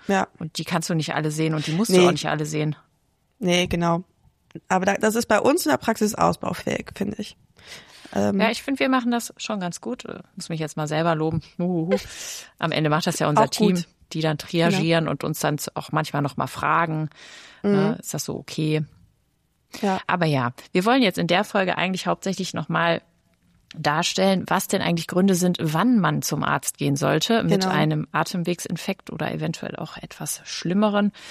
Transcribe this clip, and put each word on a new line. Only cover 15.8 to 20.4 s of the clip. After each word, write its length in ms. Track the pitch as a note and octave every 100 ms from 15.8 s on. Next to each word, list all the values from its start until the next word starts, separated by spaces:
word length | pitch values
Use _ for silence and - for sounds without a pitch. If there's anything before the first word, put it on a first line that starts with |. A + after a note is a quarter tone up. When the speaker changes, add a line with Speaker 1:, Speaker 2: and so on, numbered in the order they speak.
| -
Speaker 2:
manchmal 280 | D#3 D3+ C#3+
noch 160 | C#3+ -
mal 120 | C#3
fragen, 600 | - C#3+ D#3+ E3 D#3 D#3 - - - - -
Speaker 1:
Mhm. 80 | G3+
Speaker 2:
ne, 280 | G3+ G3+ -
ist 120 | -
das 120 | D3 -
so 100 | -
okay? 480 | - - D#3 D#3 D3+ - _ _ _ _ _ _ _ -
Speaker 1:
Ja. 180 | G3+ F#3+ -
Speaker 2:
Aber 200 | F3+ D#3+
ja, 260 | C#3